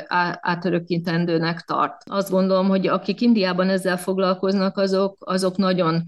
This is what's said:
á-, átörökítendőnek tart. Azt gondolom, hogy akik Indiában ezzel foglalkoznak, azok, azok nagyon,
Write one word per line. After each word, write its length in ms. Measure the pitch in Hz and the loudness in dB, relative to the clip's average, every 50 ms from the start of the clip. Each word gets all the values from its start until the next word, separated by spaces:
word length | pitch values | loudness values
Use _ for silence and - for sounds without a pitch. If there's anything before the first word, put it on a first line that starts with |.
| - | -2
á-, 320 | - - 180 175 175 - - - | -2 -2 -2 0 -2 -4 -6 -4
átörökítendőnek 1200 | - 175 170 - 185 170 175 170 - 175 170 170 180 165 170 175 170 165 160 165 165 170 170 | -4 -4 -2 -2 -2 -2 -2 -2 -2 -4 -4 -2 -2 0 0 0 0 0 0 0 -2 -4 -4
tart. 420 | - - 156 135 143 143 - - - | -6 -4 -2 0 0 -2 -2 -8 -14
Azt 240 | - - 196 190 196 | -8 -4 -4 -2 0
gondolom, 380 | 185 190 190 190 190 185 185 196 | 2 2 2 4 2 2 4 4
hogy 180 | 190 190 185 | 2 2 2
akik 340 | 185 - 190 - - 196 - | 0 0 -2 -2 -4 -2 0
Indiában 480 | 240 240 233 214 185 185 180 180 185 190 | 4 4 4 4 2 0 0 0 0 2
ezzel 300 | 190 190 180 185 175 180 | 0 0 0 -2 -2 -2
foglalkoznak, 800 | 180 - 190 190 190 185 190 185 - 190 196 202 190 196 190 - | -2 -4 -2 0 2 0 0 0 0 0 0 2 0 0 0 0
azok, 380 | 196 196 190 190 196 190 190 - | 0 0 2 2 0 0 -2 -6
azok 380 | - - 185 190 185 185 185 | -8 -4 -2 0 0 0 0
nagyon, 480 | - 196 185 185 175 180 160 160 165 170 | 0 0 2 2 2 2 2 0 0 -2